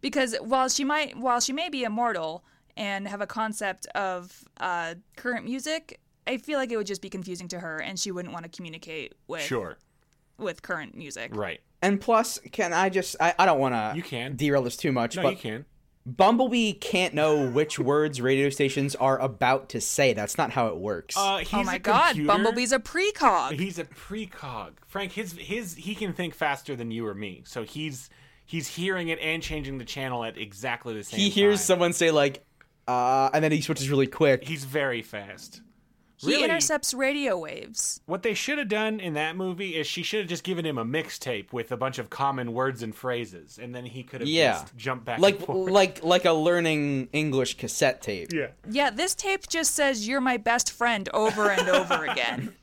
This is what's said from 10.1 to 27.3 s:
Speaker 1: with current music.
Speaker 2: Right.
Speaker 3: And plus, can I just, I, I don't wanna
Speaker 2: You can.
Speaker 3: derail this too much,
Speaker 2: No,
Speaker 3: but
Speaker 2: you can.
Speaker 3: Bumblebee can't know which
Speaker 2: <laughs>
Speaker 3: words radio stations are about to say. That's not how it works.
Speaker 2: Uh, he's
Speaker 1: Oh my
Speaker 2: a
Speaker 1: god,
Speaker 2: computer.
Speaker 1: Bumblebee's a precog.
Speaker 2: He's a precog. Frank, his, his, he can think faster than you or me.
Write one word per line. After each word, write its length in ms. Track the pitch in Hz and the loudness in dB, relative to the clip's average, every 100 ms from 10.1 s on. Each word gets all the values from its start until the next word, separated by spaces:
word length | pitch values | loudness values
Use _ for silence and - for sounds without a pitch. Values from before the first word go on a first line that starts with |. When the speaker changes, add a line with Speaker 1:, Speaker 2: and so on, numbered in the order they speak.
| _ _ _ | _ _ _
Speaker 1:
with 240 | 208 165 | -10 -8
current 340 | - 175 135 - | -8 -8 -8 -14
music. 400 | 143 - 117 107 | -14 -12 -10 -6
Speaker 2:
Right. 240 | 104 80 _ _ | -6 -8 _ _
Speaker 3:
And 180 | 190 202 | 0 2
plus, 380 | 220 220 226 - - | 4 2 2 -6 -10
can 200 | - 180 | -4 0
I 160 | 170 190 | 2 2
just, 260 | 185 180 - | 0 -2 0
I, 140 | 165 170 | 2 6
I 80 | 175 | 6
don't 120 | 147 | 6
wanna 320 | 135 117 107 | 4 2 0
Speaker 2:
You 80 | 156 | -4
can. 320 | - 127 127 131 | -6 -6 -6 0
Speaker 3:
derail 260 | 147 139 | 4 4
this 140 | 123 - | 2 -2
too 160 | 139 | 0
much, 240 | 127 117 185 | 0 0 2
Speaker 2:
No, 60 | |
Speaker 3:
but 80 | 156 | 0
Speaker 2:
you 40 | 190 | 0
can. 260 | 117 113 143 _ _ _ - | -6 -8 -12 _ _ _ -14
Speaker 3:
Bumblebee 680 | 123 190 233 254 240 220 | 6 6 8 4 4 2
can't 400 | 185 - 185 180 | 0 0 2 2
know 340 | 147 156 151 131 | 4 4 4 4
which 280 | 120 156 - | 2 0 0
Speaker 2:
<laughs> 0 | |
Speaker 3:
words 440 | 127 147 151 131 | 2 4 2 2
radio 260 | 127 135 143 | 2 4 2
stations 460 | 139 139 139 139 - | 2 0 2 -2 2
are 220 | 131 135 | 2 4
about 480 | 131 113 127 135 - | 0 2 2 2 0
to 100 | 117 | -6
say. 320 | - - 139 | -4 2 4
That's 240 | 107 104 - | 4 -2 -2
not 120 | 139 | -2
how 180 | 127 113 | 0 0
it 100 | 82 | -2
works. 360 | 98 90 - - | -4 -4 -4 0
Speaker 2:
Uh, 220 | 196 196 | 0 0
he's 140 | 156 | -2
Speaker 1:
Oh 100 | 208 | -2
my 140 | 190 180 | -2 -2
Speaker 2:
a 20 | |
Speaker 1:
god, 300 | 208 226 330 | 2 4 6
Speaker 2:
computer. 140 | 208 147 | 4 4
Speaker 1:
Bumblebee's 440 | 202 208 233 247 | 4 4 2 2
a 60 | 269 | 0
precog. 800 | - 339 392 415 269 180 135 143 | 0 0 0 4 4 6 2 -2
Speaker 2:
He's 180 | 190 170 | -4 -4
a 60 | |
precog. 880 | 160 - - 208 214 - 143 117 85 - - | -10 -12 -10 -8 -8 -12 -10 -10 -10 -14 -12
Frank, 260 | 196 196 | -8 -6
his, 200 | 185 208 | -6 -8
his, 400 | 165 143 208 208 | -10 -6 -6 -6
he 200 | 160 170 | -10 -10
can 200 | 214 208 | -6 -6
think 200 | 170 175 | -4 -6
faster 400 | - 151 139 - | -2 -2 -2 -4
than 160 | 127 117 | -6 -6
you 160 | 113 113 | -4 -4
or 80 | |
me. 280 | 98 104 | -6 -8